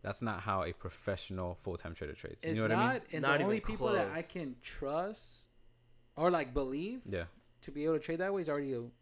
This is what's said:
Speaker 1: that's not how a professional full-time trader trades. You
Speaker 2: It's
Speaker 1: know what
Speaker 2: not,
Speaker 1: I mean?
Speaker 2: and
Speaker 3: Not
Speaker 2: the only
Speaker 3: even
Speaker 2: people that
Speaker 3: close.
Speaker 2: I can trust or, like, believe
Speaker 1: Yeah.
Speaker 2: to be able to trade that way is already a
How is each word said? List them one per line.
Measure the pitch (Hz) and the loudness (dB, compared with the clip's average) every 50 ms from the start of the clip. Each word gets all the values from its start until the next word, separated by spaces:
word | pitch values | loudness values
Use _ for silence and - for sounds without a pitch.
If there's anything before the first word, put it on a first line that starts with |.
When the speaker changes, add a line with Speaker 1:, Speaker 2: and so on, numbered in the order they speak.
Speaker 1:
that's | - 98 104 - | -4 -4 -4 -2
not | 120 110 104 87 | -2 -2 -4 -2
how | 95 110 98 95 85 | -2 0 2 2 2
a | 82 | 0
professional | 87 - - 92 - - - - 98 90 - - 95 92 92 90 87 | -2 -6 -8 -10 -10 -4 -2 -2 -2 -2 -4 -6 -4 -4 -2 -4 -4
full-time | - - 98 87 85 - 85 85 | -4 -4 -4 -4 -4 -6 -8 -8
trader | - - 73 - | -6 -6 -8 -8
trades. | - - - - - - | -8 -10 -12 -10 -6 -4
You | 160 | -2
Speaker 2:
It's | 160 110 | 2 2
Speaker 1:
know | 110 107 | 4 4
what | |
Speaker 2:
not, | - 185 | 6 6
Speaker 1:
I | 214 247 262 | 4 4 2
mean? | 233 - - | 0 -4 -6
Speaker 2:
and | - 156 147 | -4 0 4
Speaker 3:
Not | 135 143 147 | 4 4 6
Speaker 2:
the | 170 | 6
only | 202 214 | 4 2
Speaker 3:
even | 220 - - | 2 2 0
Speaker 2:
people | 214 - 131 - | 0 2 2 4
that | - - - | 4 4 2
Speaker 3:
close. | 165 151 | 2 0
Speaker 2:
I | 165 | -4
can | 165 - - 180 165 135 123 - | -6 -4 -6 -4 -4 -4 -6 -8
trust | - - - - 147 135 147 160 180 202 214 - - - - - - _ _ - - - - _ _ _ - - - _ _ | -12 -12 -8 -4 -4 0 0 0 0 -2 -4 -8 -12 -12 -14 -16 -18 _ _ -20 -20 -20 -20 _ _ _ -20 -20 -20 _ _
or, | - 156 180 | 4 6 6
like, | 175 165 147 127 123 | 6 6 2 2 0
believe | 143 139 131 135 143 170 208 247 262 - | 0 0 2 0 -2 -2 -2 -4 -6 -6
Speaker 1:
Yeah. | - 98 90 85 82 - - _ _ - - - | -2 -2 -2 -2 -4 -8 -20 _ _ -20 -14 -14
Speaker 2:
to | - | -10
be | - 143 147 | -6 0 2
able | 160 160 | 2 2
to | 151 | 2
trade | 156 - 165 165 | 2 0 -2 0
that | 185 196 196 | 0 0 0
way | 196 | 0
is | 175 | 0
already | 151 147 143 143 135 131 | 0 0 0 0 0 -2
a | 120 117 120 - _ | -2 -4 -6 -12 _